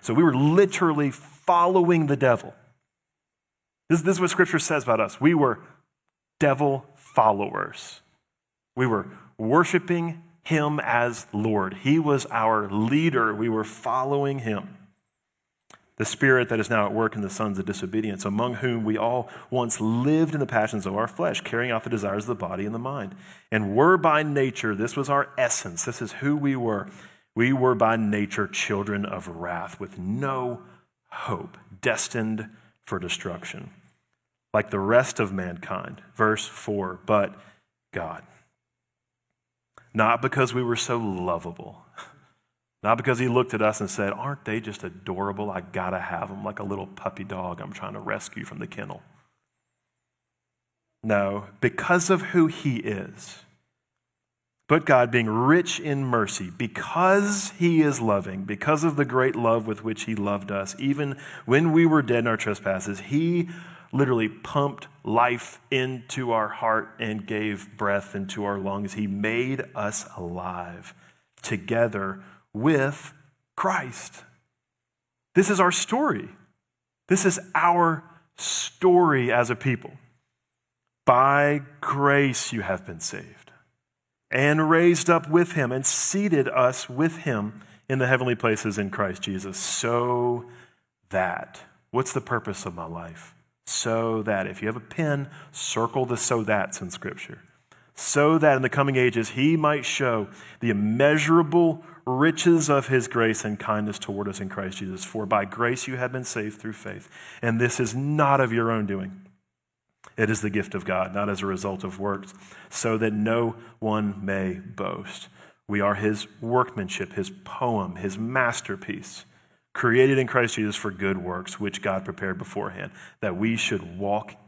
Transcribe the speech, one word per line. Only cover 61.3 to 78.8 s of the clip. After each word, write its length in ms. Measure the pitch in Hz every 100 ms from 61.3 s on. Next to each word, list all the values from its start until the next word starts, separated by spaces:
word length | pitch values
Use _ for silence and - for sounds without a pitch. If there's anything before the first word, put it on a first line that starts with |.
| -
when 280 | - 135 165
we 140 | 160 165
were 160 | 156
dead 160 | 120 120
in 80 | 117
our 100 | 110
trespasses, 640 | - 101 - 95 95 98
he 500 | 101 143 165 175 170 - - - -
literally 360 | 131 135 120 107
pumped 600 | - - 147 143 120 - -
life 560 | - 113 123 120 - - _
into 640 | 131 131 131 117 - 123
our 160 | 113 107
heart 400 | - 113 110 - -
and 300 | 113 107 101
gave 480 | 107 107 98 - -
breath 400 | 104 101 98 101
into 280 | 95 110
our 140 | 101 101
lungs. 360 | 98 98 101
He 120 | 98 104
made 560 | 98 107 117 127 131 -
us 320 | - 104 107 - -
alive 800 | 87 90 90 90 87 87 - - _ _ _ _
together 800 | - 104 87 117 117 104 95 95 - - _
with 600 | 107 135 151 135 143 - - _ _ _ -
Christ. 680 | 190 180 131 - - - - _ _ _ _ _ _ _ _ _ _ 175
This 120 | 196
is 120 | 190
our 100 | 180
story. 600 | 175 - 240 294 120 - - _ _ _ _ _ _ -
This 180 | 190
is 140 | 190 175 -
our 480 | 151 175 175 165 160 - - _ -
story 960 | - - - -